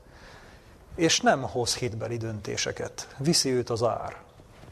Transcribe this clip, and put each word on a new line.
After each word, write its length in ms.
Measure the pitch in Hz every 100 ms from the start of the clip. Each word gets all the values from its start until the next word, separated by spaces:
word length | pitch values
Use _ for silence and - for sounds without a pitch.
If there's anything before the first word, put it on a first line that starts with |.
| - - - - - - - - - -
és 240 | 165 -
nem 220 | 247 156
hoz 340 | 123 127 117 -
hitbeli 420 | 123 110 113 117
döntéseket. 960 | 113 107 104 113 - - - - - -
Viszi 340 | 139 170 135
őt 180 | 127 123
az 140 | 113
ár. 380 | 117 - - - - - - - -